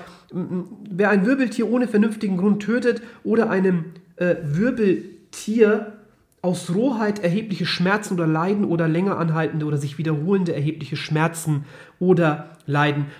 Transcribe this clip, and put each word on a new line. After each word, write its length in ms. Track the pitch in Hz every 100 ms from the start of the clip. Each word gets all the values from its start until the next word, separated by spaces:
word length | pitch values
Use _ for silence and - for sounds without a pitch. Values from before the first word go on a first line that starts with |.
| - - -
mm, 60 | 180
mm, 260 | 175 180 175 - -
wer 200 | 180 208
ein 160 | 202 202
Wirbeltier 420 | 277 240 - 214
ohne 200 | 247 247
vernünftigen 500 | 208 226 214 208 180
Grund 240 | 208 208
tötet 400 | - 240 247 226 - -
oder 280 | 196 226 220
einem, 340 | 190 190 175 160 - - -
äh, 200 | 180 -
Wirbeltier 1500 | 147 151 240 233 202 170 - - _ - - 226 208 233 - - - _ _ _
aus 320 | 180 170 -
Rohheit 460 | 180 269 226 214 208
erhebliche 480 | 175 196 220 170 160
Schmerzen 480 | - 180 208 208
oder 140 | 180 160
Leiden 360 | 156 180 208
oder 220 | 196 165 165
länger 320 | 160 196 -
anhaltende 480 | 170 160 160 160 151
oder 100 | 147
sich 220 | 143 -
wiederholende 560 | 160 147 165 196 170
erhebliche 420 | 135 147 - 123 151
Schmerzen 680 | - 156 165 165 156 147 147 - - -
oder 520 | 180 170 160 151 - -
Leiden 420 | - 143 147 143 143 -